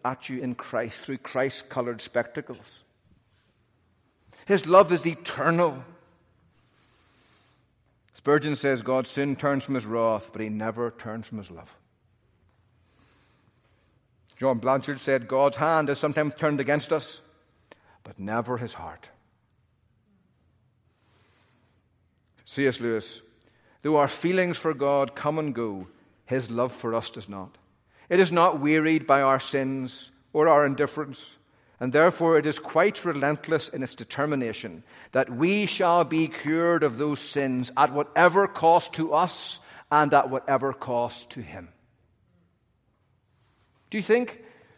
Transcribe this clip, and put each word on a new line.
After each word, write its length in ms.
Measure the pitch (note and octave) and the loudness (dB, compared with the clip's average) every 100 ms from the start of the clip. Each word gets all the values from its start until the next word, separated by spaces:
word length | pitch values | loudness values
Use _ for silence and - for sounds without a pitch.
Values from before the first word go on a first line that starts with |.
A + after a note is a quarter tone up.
at 240 | B2+ C3 - | -8 -8 -10
you 120 | B2+ | -8
in 160 | B2+ A#2+ | -6 -8
Christ 420 | - A#2 A2+ - | -6 -6 -6 -10
through 200 | - C3+ | -12 -10
Christ-colored 800 | - C3 C3+ - - C3+ A#2+ A2 | -6 -2 -2 -4 -10 -6 -4 -6
spectacles. 840 | - A#2+ A#2 - - A#2+ - - _ _ _ _ _ _ _ _ _ _ _ _ _ _ _ - - | -4 -4 -4 -6 -12 -16 -20 -20 _ _ _ _ _ _ _ _ _ _ _ _ _ _ _ -20 0
His 200 | G3 D#3 | 0 6
love 260 | F3+ E3 | 8 8
is 140 | F3 E3+ | 4 0
eternal. 760 | D#3+ - - C#3+ E3+ E3+ C3 B2 - _ _ _ _ _ _ _ _ _ _ _ _ _ _ _ _ _ _ _ _ _ | -4 -8 -2 0 4 2 0 -14 -20 _ _ _ _ _ _ _ _ _ _ _ _ _ _ _ _ _ _ _ _ _
Spurgeon 420 | - C#3+ D3 D3+ C#3 | -10 2 2 2 -2
says, 260 | C#3 B2+ | 0 -2
"God 240 | A2 C3 A#2+ | 0 -2 -2
soon 300 | - C#3 C3+ | -4 -4 -2
turns 280 | D3 C#3 | -2 -2
from 120 | - C3 | -4 -6
his 100 | G#2+ | -4
wrath, 440 | A#2 A2+ A2 - | -2 0 0 -6
but 100 | G#2 | -10
he 60 | G#2+ | -8
never 420 | G#2+ A2 A2 A#2 | -6 -6 -6 -8
turns 380 | - A#2 A2+ G#2+ | -8 -12 -12 -12
from 100 | A2 | -14
his 140 | F#2 | -14
love." 200 | E2 - _ _ _ _ _ _ _ _ _ _ _ _ _ _ _ _ _ _ _ _ _ _ _ _ _ _ - | -18 -20 _ _ _ _ _ _ _ _ _ _ _ _ _ _ _ _ _ _ _ _ _ _ _ _ _ _ -2
John 220 | C3 A#2+ | 0 0
Blanchard 420 | B2 C3+ C#3 C3+ | 2 0 0 -8
said, 280 | - C3 A#2+ | 0 0 0
"God's 280 | C3+ C#3 C3 | 2 2 2
hand 320 | D#3 D#3+ C#3+ | 0 2 0
is 100 | C#3+ | -2
sometimes 360 | D3+ D#3 D3+ | -2 -2 -2
turned 260 | - D#3 D3 | 0 -2 0
against 320 | C3+ D3 - | 0 -2 0
us, 300 | D#3 - - _ _ _ _ _ - _ _ | -4 -4 -16 _ _ _ _ _ -20 _ _
but 160 | - - | -20 -12
never 400 | G2 A2+ A#2 B2 | -4 -4 -2 -6
his 160 | A#2 | -8
heart." 340 | - D#2+ - - _ _ _ _ _ _ _ _ _ _ _ _ _ _ _ _ _ _ _ _ _ _ _ _ _ _ _ _ _ _ _ _ _ | -12 -16 -16 -20 _ _ _ _ _ _ _ _ _ _ _ _ _ _ _ _ _ _ _ _ _ _ _ _ _ _ _ _ _ _ _ _ _
C 220 | - - C#3 | -14 0 0
S 140 | A#2+ | 0
Lewis, 420 | A#2 A2+ - - _ _ _ _ _ _ | -4 -4 -6 -18 _ _ _ _ _ _
"Though 140 | D3 D3+ | 0 2
our 120 | C#3 | 2
feelings 500 | - E3+ F#3 F3+ E3+ | 0 0 0 0 -2
for 160 | D#3+ | -4
God 400 | C#3 C#3 C#3+ C3+ | -2 0 0 0
come 240 | - D3 D#3 | -2 -4 -2
and 160 | D3+ | -4
go, 320 | A#2 A2+ G2 F2+ - _ _ - | -4 -6 -8 -12 -20 _ _ -6
his 240 | C3 A#2 | -6 -4
love 220 | A#2 B2 | -4 -4
for 200 | - A#2 | -4 -4
us 180 | A#2 - | -4 -4
does 180 | - G2 | -14 -14
not. 280 | G2 F#2 _ _ _ _ _ - | -14 -14 _ _ _ _ _ -2
It 120 | F3 | 2
is 100 | F3+ | 4
not 300 | E3+ F3 D3+ | 6 4 4
wearied 440 | D3 D#3 D#3 D#3+ | 2 2 4 0
by 180 | C#3 C#3 | 4 4
our 180 | C3+ C3 | 6 2
sins 720 | - C#3+ C3 C3+ B2+ - - _ _ | 0 -4 -4 -6 -8 -12 -20 _ _
or 160 | D3+ D#3+ | 2 6
our 160 | D3 | 6
indifference, 720 | C#3+ C3+ C#3+ - C#3+ B2+ - - _ _ _ - | 6 2 -2 -2 -10 -12 -20 -20 _ _ _ -8
and 120 | B2+ | 0
therefore 460 | C#3+ E3+ - E3 D#3 | 4 4 4 4 4
it 80 | D3+ | 2
is 140 | C#3+ | -4
quite 440 | - D#3 G3 G#3 | -2 2 2 0
relentless 640 | F3 C#3+ C#3 D3+ - D#3+ - | -6 -2 -2 -2 -2 -4 -4
in 140 | C3+ | -10
its 140 | B2+ - | -10 -10
determination 880 | A#2 - D3 C#3 A#2 G#2+ G#2+ E2 - - - | -14 -4 -2 -2 -4 -6 -12 -14 -20 -20 -4
that 180 | B2+ C3+ | -2 -2
we 380 | A#2+ E3+ G#3 G3 | 0 2 2 0
shall 380 | - F3+ F3 | 0 4 4
be 240 | C#3+ D#3+ D#3+ | 4 2 0
cured 560 | - D3 D#3+ E3+ E3+ | -2 -2 0 2 2
of 140 | D3 A#2 | 0 0
those 200 | D3+ C#3+ | -4 -4
sins 540 | - C#3+ C3+ B2+ B2 - | -6 -4 -2 -2 -4 2
at 160 | C#3+ | 2
whatever 540 | C#3+ D3 - F3 F#3 G3 | 2 -2 4 4 6 0
cost 460 | - E3 E3+ - | 2 4 4 2
to 200 | - D#3+ | -6 0
us 460 | D3+ F3+ - - - - - - | 2 0 -2 -12 -12 -16 -20 0
and 240 | D3 D3 | 2 6
at 160 | C#3+ C3+ | 4 4
whatever 420 | C3 - C3+ C3+ | -2 0 0 0
cost 580 | C3 - A#2+ A#2+ - - | -6 -4 -2 -2 -6 -16
to 120 | - | -16
him." 300 | G#2+ F#2 E2+ _ _ _ _ _ _ _ _ _ _ _ _ _ _ _ _ _ _ _ _ _ _ | -14 -16 -18 _ _ _ _ _ _ _ _ _ _ _ _ _ _ _ _ _ _ _ _ _ _
Do 80 | G#3+ | -8
you 60 | |
think 340 | F#3 A#3+ B3 - - - _ | 2 2 2 -8 -20 -20 _